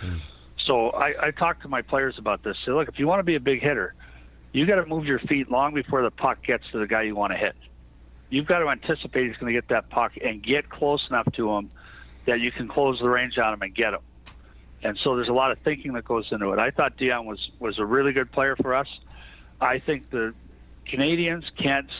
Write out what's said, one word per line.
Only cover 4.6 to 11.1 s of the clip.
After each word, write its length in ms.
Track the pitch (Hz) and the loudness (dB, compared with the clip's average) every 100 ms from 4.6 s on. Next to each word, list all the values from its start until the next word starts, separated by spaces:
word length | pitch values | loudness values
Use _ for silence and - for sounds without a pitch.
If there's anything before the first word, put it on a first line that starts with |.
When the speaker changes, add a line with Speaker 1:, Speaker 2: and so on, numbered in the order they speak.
Speaker 2:
gotta 220 | 165 190 160 | 4 4 2
move 180 | 160 | -2
your 140 | 147 127 | 0 -2
feet 320 | - 143 127 | 0 0 2
long 240 | 123 143 | 2 2
before 260 | 147 - 135 | 0 0 2
the 100 | 117 | 2
puck 320 | - 135 117 | 2 0 0
gets 220 | - 101 - | 0 -2 -2
to 60 | 113 | -4
the 80 | 104 | 0
guy 160 | 110 | 0
you 120 | 110 | 0
wanna 220 | 104 101 90 | 0 -2 0
hit. 180 | 101 - - - - - - - - | -2 -4 -20 -20 -20 -20 -20 -20 -4
You've 160 | 135 151 | -2 2
gotta 200 | 175 151 | 2 2
anticipate 600 | 131 - 156 131 131 123 | 0 -2 -4 -2 -2 -2
he's 80 | 110 | -2
gonna 160 | 120 | -2
get 160 | 117 - | -2 0
that 220 | 113 - | -2 0
puck 220 | 120 113 - | 0 0 -2
and 180 | 120 107 | -6 -4
get 280 | 101 143 - | 0 0 0
close 360 | - 143 147 - | -2 0 0 0